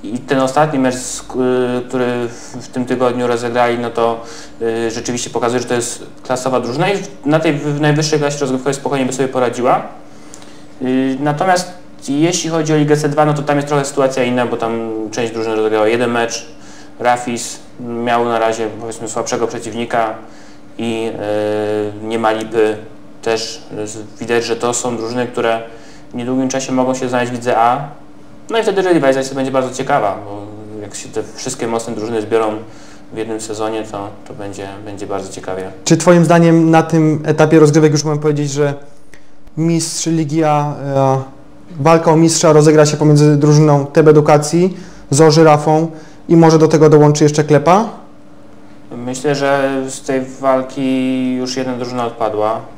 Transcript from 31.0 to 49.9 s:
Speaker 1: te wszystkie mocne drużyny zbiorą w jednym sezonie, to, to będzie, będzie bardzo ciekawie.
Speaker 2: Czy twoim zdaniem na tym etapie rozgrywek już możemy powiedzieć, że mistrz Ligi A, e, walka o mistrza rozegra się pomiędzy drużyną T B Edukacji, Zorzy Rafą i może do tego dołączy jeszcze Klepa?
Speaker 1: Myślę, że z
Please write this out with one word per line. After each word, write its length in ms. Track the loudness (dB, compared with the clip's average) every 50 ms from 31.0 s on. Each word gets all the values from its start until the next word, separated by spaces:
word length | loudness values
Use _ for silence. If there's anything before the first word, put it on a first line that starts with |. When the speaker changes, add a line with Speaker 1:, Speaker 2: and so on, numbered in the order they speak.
| -14 -8
Speaker 1:
te 140 | -8 -8 -8 -8 -10
wszystkie 320 | -12 -10 -10 -8 -6 -6 -4
mocne 280 | -4 -4 -6 -6 -8
drużyny 260 | -8 -8 -4 -4 -4
zbiorą 320 | -4 0 0 0 0 0 -4 -6 -10 -14 -18 -18 -18 -18 -20 -20 -20 -14 -10
w 40 | -10
jednym 240 | -8 -6 -8 -8
sezonie, 420 | -8 -8 -8 -6 -6 -4 -4 -6 -8 -8
to, 180 | -10 -10 -10 -10 -12 -16 -18 -18
to 60 | -16
będzie, 340 | -14 -12 -12 -10 -12 -12 -12 -12 -14 -14
będzie 220 | -14 -12 -12 -10 -8
bardzo 260 | -8 -8 -8 -8 -12
ciekawie. 380 | -14 -10 -10 -8 -8 -8 -10 -12 -10 0
Speaker 2:
Czy 140 | 0 0 2
twoim 280 | 4 4 6 6 6
zdaniem 460 | 6 6 6 6 6 6 6 6 6
na 120 | 6 4 4
tym 400 | 4 2 2 2 2 2 0 0
etapie 340 | -2 2 2 4 6 6 6
rozgrywek 320 | 6 8 6 6 4 4
już 120 | 2 2 0
możemy 180 | 0 -2 0
powiedzieć, 300 | 0 0 0 0 -2 -4
że 220 | -2 0 -2 -2 -2 -6 -12 -16 -16 -16 -16 -16 -16 -16 -16 -16 -16 -16 -16 -12 -6 -2
mistrz 480 | 0 0 0 0 -2 -4 -6 -4 -2
Ligi 380 | -2 0 0 0 0 0 0 2
A, 300 | 2 2 2 0 -2 -4 -6 -6
e, 360 | -2 2 2 4 4 2 0 -2 -8 -14 -18 -20 -20 -20 -20 -18 -16 -8 0
walka 320 | 4 4 4 6 6 4
o 40 | 4
mistrza 380 | 6 6 4 4 4 4 6 6
rozegra 320 | 8 6 6 6 6 6
się 120 | 4 4 2
pomiędzy 400 | 4 4 6 6 6 6 4 4
drużyną 480 | 4 6 6 6 6 6 4 4 2
T 180 | 2 2 4 6
B 80 | 8
Edukacji, 640 | 8 6 8 6 4 4 4 2 2 2 2 2 0 -4 -14 -16 -18 -18 -6 -2
Zorzy 340 | 4 6 6 6 8 8 8
Rafą 440 | 8 6 6 4 2 2 2 0 -2 -6 -12 -18 -20 -20 -18 -2 4
i 60 | 6
może 240 | 8 8 8 8 6
do 80 | 6 6
tego 220 | 6 6 6 8
dołączy 340 | 8 8 8 6 6 4 2
jeszcze 200 | 2 2 2 2
Klepa? 460 | 4 2 2 4 4 4 4 2 -2 -6 -14 -18 -20 -20 -20 -20 -20 -20 -20 -20 -20 -20 -20 -20 -20 -20 -20 -18 -16 -14 -12
Speaker 1:
Myślę, 380 | -8 -8 -8 -4 0 0 0
że 460 | 2 2 2 2 2 2 0 -2 -2 -4
z 140 | -6